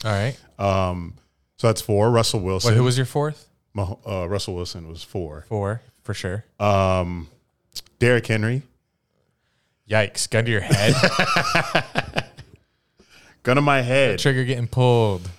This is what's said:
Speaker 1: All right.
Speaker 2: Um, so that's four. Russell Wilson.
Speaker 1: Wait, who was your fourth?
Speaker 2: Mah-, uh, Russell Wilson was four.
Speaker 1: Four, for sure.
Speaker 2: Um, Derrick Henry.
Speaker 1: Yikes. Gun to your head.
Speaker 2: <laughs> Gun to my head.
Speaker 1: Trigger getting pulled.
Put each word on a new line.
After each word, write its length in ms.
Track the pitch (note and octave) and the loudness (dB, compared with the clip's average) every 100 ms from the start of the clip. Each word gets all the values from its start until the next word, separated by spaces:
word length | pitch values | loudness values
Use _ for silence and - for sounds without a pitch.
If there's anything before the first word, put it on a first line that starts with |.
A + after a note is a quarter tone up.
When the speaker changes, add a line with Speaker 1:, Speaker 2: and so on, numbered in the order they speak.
Speaker 1:
All 80 | A2 | -4
right. 240 | G2+ A#2 C3+ _ - | -2 -2 -6 _ -4
Speaker 2:
Um, 540 | G2+ F#2+ F#2 F2+ E2+ - _ _ _ - | -2 0 -2 -4 -10 -14 _ _ _ -2
so 100 | A#2 | 0
that's 120 | G#2+ | 0
four. 300 | - G2+ A2 | 0 2 4
Russell 300 | A#2 A2+ A2+ | 4 2 -2
Wilson. 300 | F#2 F#2 A#2 | -2 -2 2
Speaker 1:
Wait, 60 | A2+ | 4
who 60 | |
was 140 | B2+ B2+ | 4 2
your 80 | B2 | -2
fourth? 420 | D3 D3+ D3+ _ _ _ G#2 | -2 -6 -8 _ _ _ -8
Speaker 2:
Mah-, 200 | F#2 A2 A2 | -6 -8 -8
uh, 220 | F#2+ F2 | -6 -4
Russell 280 | G2+ - F2+ | -4 -4 -8
Wilson 340 | F2+ F2+ D#2+ | -8 -10 -14
was 140 | D#2+ | -16
four. 420 | - G2+ D#2+ D2+ - | -12 -10 -10 -12 -8
Speaker 1:
Four, 340 | A2 G2 A2+ - _ | -4 -4 -4 -10 _
for 140 | - G2+ | -10 -8
sure. 280 | - G2+ - - | -6 -8 -10 -2
Speaker 2:
Um, 680 | G#2 G2 F#2+ F#2 F2 F2 D#2 _ _ _ _ - - - | 2 4 4 2 0 -6 -10 _ _ _ _ -18 -14 0
Derrick 260 | A#2+ B2 - | 2 2 2
Henry. 360 | A2 A2+ B2+ - _ _ _ _ _ _ _ _ _ _ _ - | -2 0 -4 -6 _ _ _ _ _ _ _ _ _ _ _ -2
Speaker 1:
Yikes. 400 | G#2+ G2+ - - | 0 0 -2 -2
Gun 160 | A2 A#2 | 0 2
to 60 | |
your 100 | G#2+ | 0
head. 320 | F2+ - A2 | 0 2 2
Speaker 2:
<laughs> 1400 | - - - F3+ F3 E3+ E3+ - D#3+ - - - - - - - - _ _ _ _ _ - _ _ | 4 2 2 0 0 2 0 0 -2 -2 -6 -4 -6 -8 -18 -20 -20 _ _ _ _ _ -20 _ _
Gun 120 | - C3 | 0 2
to 40 | |
my 200 | D3 C#3 | 2 2
head. 380 | B2 C3 C3 F#2+ | 2 2 2 2
Speaker 1:
Trigger 240 | C#3+ B2+ B2+ | 0 0 0
getting 220 | B2+ A#2+ | -2 -2
pulled. 640 | B2+ B2+ A#2+ A2 F#2 F2+ | 2 4 4 2 0 -8